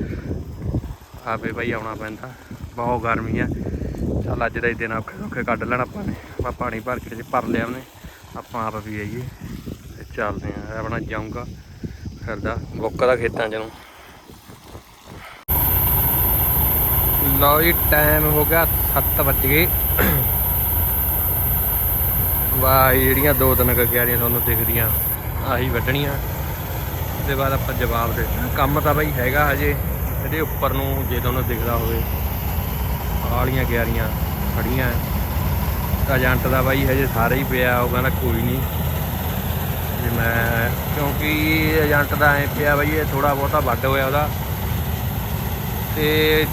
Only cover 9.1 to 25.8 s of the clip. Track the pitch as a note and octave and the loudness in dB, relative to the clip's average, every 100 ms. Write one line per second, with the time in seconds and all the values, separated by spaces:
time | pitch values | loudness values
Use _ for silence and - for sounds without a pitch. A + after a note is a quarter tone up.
9.1 | A#2 B2+ - - - - - - G#2+ - | -8 -10 -12 -12 -12 -12 -14 -14 -18 -12
10.1 | - G#2 G2 G2 G2+ G#2 A2 A2 A#2 G#2+ | -6 -6 -4 -8 -10 -10 -8 -6 -6 -6
11.1 | A2 A2 B2 - - - - - - - | -6 -8 -10 -10 -14 -18 -12 -12 -12 -14
12.1 | - A#2 G#2 G#2+ A2+ - G#2 A2 - B2+ | -10 -10 -6 -6 -6 -8 -6 -6 0 2
13.1 | B2 A#2 - A2 A2 A2 - - - - | 2 0 -2 -4 -4 -8 -12 -20 -20 -20
14.1 | - - - - - - - - - - | -20 -20 -20 -20 -20 -18 -18 -20 -20 -18
15.1 | - - - - - - - - - - | -16 -16 -12 -2 0 2 2 2 2 0
16.1 | - - - - - - - - - - | 2 2 2 2 2 2 2 0 0 0
17.1 | - C#3 C3+ C#3+ D3+ E3+ E3 - D3+ D3+ | 0 0 4 4 6 4 2 2 4 6
18.1 | D3+ D3+ D3+ D3 E3 D#3+ - - C#3+ - | 4 4 2 4 2 2 2 0 0 2
19.1 | - C#3 C3+ - D3+ E3+ - - - - | 2 2 2 2 2 2 0 0 0 2
20.1 | - - - - - - - - - C#4+ | 2 0 0 0 0 -2 -2 -2 -2 -2
21.1 | - - - - - - - - - - | -2 -2 -2 0 0 -2 -2 -2 -2 0
22.1 | - - - - C3 C3 C3 C3 C3 B2+ | -2 -2 -2 -2 0 2 4 4 4 4
23.1 | C3+ D3 C3 C3 B2+ B2 A#2+ A#2+ A#2+ A#2+ | 4 2 4 4 4 4 2 2 2 2
24.1 | B2 A#2+ A#2+ A#2 A2+ - D#2 D#2 - - | 2 0 0 0 -2 0 0 0 -2 -4
25.1 | - - - C3+ A#2+ B2+ A#2+ | -4 -4 -4 -2 0 0 0